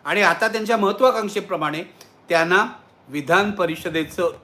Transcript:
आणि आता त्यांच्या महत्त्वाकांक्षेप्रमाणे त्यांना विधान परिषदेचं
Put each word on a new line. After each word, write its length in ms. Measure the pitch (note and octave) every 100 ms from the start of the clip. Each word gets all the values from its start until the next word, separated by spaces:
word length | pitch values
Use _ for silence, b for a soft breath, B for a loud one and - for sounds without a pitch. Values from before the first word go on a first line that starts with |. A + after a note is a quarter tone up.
| C#3+
आणि 160 | F#3+
आता 260 | F#3 E3+ A3
त्यांच्या 300 | A3 G#3+ A3+
महत्त्वाकांक्षेप्रमाणे 1040 | G3 G3+ B3+ A3+ G#3 G3+ - E3+ D3+ D3+ F#3+ B B B -
त्यांना 360 | E3 E3 F#3+ A3+ - _ _ -
विधान 440 | D3 C#3 F3+ G#3
परिषदेचं 800 | G3 E3+ D#3+ F3 D#3+ D3+ - E3+ -